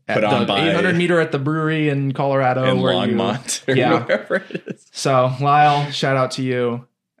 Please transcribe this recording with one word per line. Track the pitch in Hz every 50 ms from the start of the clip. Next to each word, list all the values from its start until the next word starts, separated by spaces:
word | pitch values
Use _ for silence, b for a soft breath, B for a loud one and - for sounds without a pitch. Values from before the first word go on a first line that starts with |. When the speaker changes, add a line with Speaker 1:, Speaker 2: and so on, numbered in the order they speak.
| _
Speaker 1:
At | - 110
Speaker 2:
put | -
Speaker 1:
the | 107
Speaker 2:
on | 104 127 120 120
by | - - - 160 165
Speaker 1:
eight | 165
hundred | 170 180 185 170
meter | 170 175 165 175 165
at | 160 160
the | - 143
brewery | 131 151 156 160 156 156 160 156 151 147
in | 139 139 139 135
Colorado | 131 - 139 139 135 135 131 127 127 131 131 131
Speaker 2:
in | 131 127
Speaker 1:
where | 127 127 90
you | 90 98 - 107
Speaker 2:
Longmont | 98 95 98 107 - - - - - -
<laughs> |
or | 135 131
Speaker 1:
Yeah. | 127 123 120 - 151 131
Speaker 2:
wherever | - - 214 - - - 196 - -
it | - - -
is. | - - _ _ _
Speaker 1:
So, | - - - 143 135 127 127 131 131 135
Lyle, | 143 143 143 147 147 147 143 143 143 147
shout | 139 - 160 139 135
out | 131 127 127
to | - 135 131
you. | 127 123 123 123 120 120 120 127 _ _ _ _ _ _ _